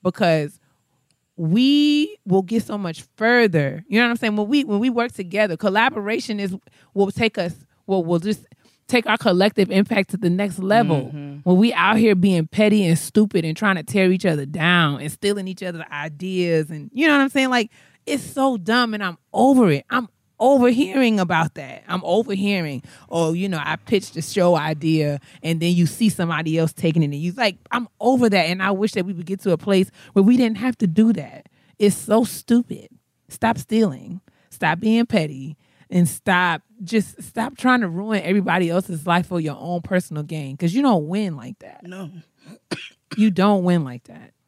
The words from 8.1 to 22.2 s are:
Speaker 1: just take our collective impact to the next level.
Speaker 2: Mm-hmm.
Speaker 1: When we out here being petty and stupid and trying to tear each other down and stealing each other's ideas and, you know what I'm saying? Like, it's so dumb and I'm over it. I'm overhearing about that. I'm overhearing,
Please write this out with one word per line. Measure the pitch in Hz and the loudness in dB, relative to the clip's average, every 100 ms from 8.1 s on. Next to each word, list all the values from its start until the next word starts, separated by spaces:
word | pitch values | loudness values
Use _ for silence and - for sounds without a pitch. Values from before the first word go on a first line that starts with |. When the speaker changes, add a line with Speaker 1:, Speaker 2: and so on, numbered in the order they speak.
| 170 | -2
Speaker 1:
just | 190 214 _ - _ _ _ | 0 -6 _ -20 _ _ _
take | 247 214 | -2 0
our | 220 | 0
collective | 226 180 202 208 190 | 2 4 4 4 2
impact | 190 202 214 190 | 2 2 0 -2
to | 185 | -2
the | 175 | 0
next | 180 202 175 | 0 -2 -4
level. | 190 220 233 151 120 | 0 2 4 0 -2
Speaker 2:
Mm-hmm. | 147 143 143 | -10 -12 -6
Speaker 1:
When | 160 180 | 2 4
we | 226 | 4
out | 175 180 220 | 4 2 4
here | 226 | 4
being | 190 190 180 156 | 4 4 2 0
petty | - 214 208 180 | 2 4 4 4
and | 165 | 2
stupid | - - 208 185 | 2 2 2 0
and | 160 160 | -2 -2
trying | 208 185 | -2 -2
to | |
tear | 151 202 185 | -2 0 2
each | 185 185 | 2 0
other | 156 139 | -2 -4
down | 156 160 175 156 139 | -2 4 4 4 0
and | 147 | -8
stealing | - 202 208 190 | -4 -4 -2 -6
each | 180 | -10
other's | 185 170 156 | -10 -10 -12
ideas | 147 156 147 185 185 175 165 156 | -12 -12 -10 -6 -2 0 0 -2
and, | 156 147 | -10 -12
you | 247 320 | -2 2
know | 285 | 2
what | |
I'm | 269 | 2
saying? | 277 262 | 0 0
Like, | 247 226 _ _ _ - | 0 -2 _ _ _ -6
it's | 277 | -6
so | - - 269 240 | -6 -2 -2 -2
dumb | 170 240 240 | -2 0 0
and | 214 | -4
I'm | 196 170 _ | -8 -10 _
over | - 262 262 214 | 2 4 6 4
it. | 143 - | 2 -2
I'm | 247 240 _ _ _ | -6 -6 _ _ _
overhearing | 240 277 247 240 359 277 247 214 | 4 6 4 4 0 2 2 2
about | 175 170 160 | 2 0 0
that. | - 135 - - | -6 -16 -18 -8
I'm | 180 | -8
overhearing, | 170 190 | 0 0